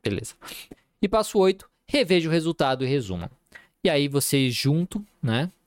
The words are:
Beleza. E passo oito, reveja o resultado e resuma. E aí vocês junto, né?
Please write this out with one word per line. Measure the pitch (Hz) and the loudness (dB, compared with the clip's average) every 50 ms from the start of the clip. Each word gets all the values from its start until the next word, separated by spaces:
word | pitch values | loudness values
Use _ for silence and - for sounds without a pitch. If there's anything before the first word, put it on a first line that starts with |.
Beleza. | _ 107 101 - 113 - - _ - - - - - _ - _ _ _ _ _ | _ -4 -4 -4 -6 -10 -18 _ -20 -18 -18 -18 -18 _ -20 _ _ _ _ _
E | - 196 | -4 0
passo | - 214 214 - - 208 | 0 0 0 2 2 4
oito, | 190 190 185 190 - _ _ _ _ | 4 4 2 0 -8 _ _ _ _
reveja | - - 285 247 156 190 180 160 160 | -2 0 0 2 4 2 2 2 2
o | |
resultado | 160 170 156 165 160 - 151 135 131 127 135 | 0 0 0 0 0 0 0 0 0 0 0
e | |
resuma. | 127 139 143 120 98 90 87 85 - - _ _ _ _ - _ _ _ _ | 0 0 -2 -2 -4 -6 -6 -8 -10 -14 _ _ _ _ -20 _ _ _ _
E | - 190 | -2 0
aí | 156 143 143 143 | 2 2 0 0
vocês | 139 143 135 - - 139 135 127 120 | 0 -2 0 2 2 2 2 2 0
junto, | - - 135 143 165 175 - - 208 208 _ _ _ | 0 0 0 2 0 -2 -2 -6 -10 -10 _ _ _
né? | - 123 113 120 151 185 _ _ _ | -4 -2 0 0 -2 -4 _ _ _